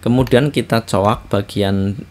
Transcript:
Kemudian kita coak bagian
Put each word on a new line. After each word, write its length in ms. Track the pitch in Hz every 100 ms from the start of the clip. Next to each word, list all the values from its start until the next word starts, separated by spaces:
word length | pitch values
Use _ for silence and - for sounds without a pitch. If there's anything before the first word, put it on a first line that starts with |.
Kemudian 480 | - 123 123 120 143
kita 320 | 135 - 113
coak 480 | - 98 98 120 -
bagian 640 | 101 101 - 98 98 98 98 -